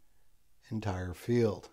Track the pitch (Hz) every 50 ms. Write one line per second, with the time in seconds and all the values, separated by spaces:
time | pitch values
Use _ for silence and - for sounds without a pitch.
0 | - - - - - - - - - - - - _ - 113 107 104 104 92 90
1 | 90 90 85 - - - 120 120 113 107 92 - - -